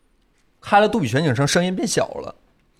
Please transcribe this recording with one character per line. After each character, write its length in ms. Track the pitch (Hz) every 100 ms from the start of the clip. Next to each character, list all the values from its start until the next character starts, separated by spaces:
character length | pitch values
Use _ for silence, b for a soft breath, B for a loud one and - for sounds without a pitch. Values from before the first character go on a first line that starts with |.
| _ _ _ _ _ _
开 180 | - 208
了 80 | 208
杜 120 | 220
比 80 | 131
全 160 | 127
景 120 | 165 117
声， 100 | 143
声 180 | 180
音 120 | 180 185
变 120 | 254
小 180 | - -
了。 280 | - - - _ _ _